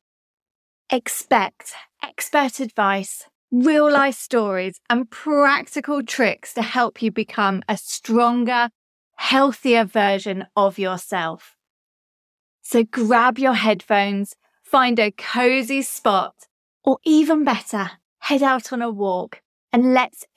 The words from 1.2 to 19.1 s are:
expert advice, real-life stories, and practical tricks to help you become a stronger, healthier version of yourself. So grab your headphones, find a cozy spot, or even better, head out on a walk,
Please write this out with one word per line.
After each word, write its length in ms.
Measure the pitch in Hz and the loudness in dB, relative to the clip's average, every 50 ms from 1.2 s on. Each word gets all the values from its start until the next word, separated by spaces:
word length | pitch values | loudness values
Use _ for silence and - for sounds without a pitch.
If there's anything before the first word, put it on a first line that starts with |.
| - - - 220 196 - - - - - - - - _ _ _ - | -2 0 0 0 0 -2 -6 -12 -20 -20 -20 -20 -20 _ _ _ -16
expert 580 | - - - - - - 294 277 262 - - | -16 -12 -14 -10 -4 -2 -2 -2 -2 -4 -8
advice, 640 | 269 220 - - 208 196 196 196 196 - - - - - _ _ _ _ - | -10 -8 -4 -2 0 0 0 -2 -4 -8 -12 -16 -18 -20 _ _ _ _ 0
real-life 640 | 247 247 311 311 302 294 294 294 285 277 277 240 | 2 2 4 4 4 4 4 4 2 2 0 -2
stories, 640 | - - - - 240 214 208 190 185 185 190 185 - _ - | -6 -8 -4 -2 0 0 0 -2 -4 -4 -6 -8 -10 _ -4
and 180 | 240 240 254 226 | -2 -2 -2 -6
practical 920 | - - - 294 302 285 285 277 285 277 - - - 302 - - 294 285 240 | -10 -10 -4 0 2 2 4 4 2 0 -4 -8 -10 -10 -6 -4 -4 -4 -4
tricks 500 | - - - 254 202 - - - - - | -6 -2 -2 0 0 -2 -4 -10 -10 -8
to 100 | 240 226 | -6 -6
help 380 | 226 - 254 247 220 - - | -4 -2 -2 -2 -2 -2 -4
you 120 | 226 226 - | -4 -4 -2
become 500 | - 214 - - - 208 196 196 190 - - | -4 -6 -6 -4 -2 0 0 0 -2 -4 -4
a 80 | 214 | -6
stronger, 920 | - - - - - - - 220 233 240 240 240 247 240 226 247 240 240 233 - _ _ _ _ _ _ _ _ | -6 -6 -10 -12 -12 -6 -2 2 2 2 2 2 0 -2 0 0 0 -2 -2 -4 _ _ _ _ _ _ _ _
healthier 680 | - - - 262 269 277 277 233 - - 269 240 233 226 | -8 -4 0 2 4 4 2 2 0 0 2 2 2 2
version 600 | 190 - 226 202 202 196 196 190 214 190 185 190 - _ | 2 0 2 2 2 2 0 -2 -6 -6 -6 -8 -4 _
of 240 | 208 196 196 190 - | 0 0 0 0 -2
yourself. 760 | 196 185 185 175 - - 208 185 170 165 165 - - - _ _ _ _ _ _ _ _ _ _ _ _ _ _ _ _ _ _ _ _ _ _ _ | -4 -4 -4 -6 -6 -6 -6 -4 -4 -4 -8 -10 -16 -20 _ _ _ _ _ _ _ _ _ _ _ _ _ _ _ _ _ _ _ _ _ _ _
So 200 | - - 233 233 | 0 2 2 2
grab 560 | 220 - 262 233 214 247 233 233 254 247 247 | 0 -2 -2 0 2 4 4 4 2 2 2
your 160 | 269 262 254 | 0 0 0
headphones, 800 | 202 208 220 208 185 - - 214 202 196 202 202 196 202 - - - _ _ _ _ _ | 2 2 0 0 0 -2 0 0 2 2 0 -2 -4 -6 -6 -10 -16 _ _ _ _ _
find 340 | - - 277 254 247 240 226 | 0 2 2 4 4 2 2
a 140 | 220 208 202 | 0 0 -2
cozy 680 | - - - - 240 247 247 262 269 247 226 277 269 | -6 -10 -6 -2 0 2 2 2 2 0 -2 -4 -4
spot, 540 | 262 - - - - 240 202 190 - - - _ - _ _ _ _ _ _ _ _ | -4 -6 -10 -4 0 0 2 2 0 -2 -8 _ -20 _ _ _ _ _ _ _ _
or 160 | 277 262 - - | 0 0 0 2
even 400 | 330 311 302 311 285 320 302 302 | 4 4 4 4 4 2 2 2
better, 480 | 277 240 208 - - - 208 196 175 - _ _ _ _ _ | 0 0 -2 -4 -6 -6 -6 -6 -6 -10 _ _ _ _ _
head 240 | - - 294 269 277 | -4 -2 0 2 2
out 300 | 269 262 254 - - 269 | 2 0 0 -4 -6 -8
on 100 | 247 240 | -6 -6
a 80 | 233 | -6
walk, 500 | 220 202 202 196 | -4 -4 -2 -2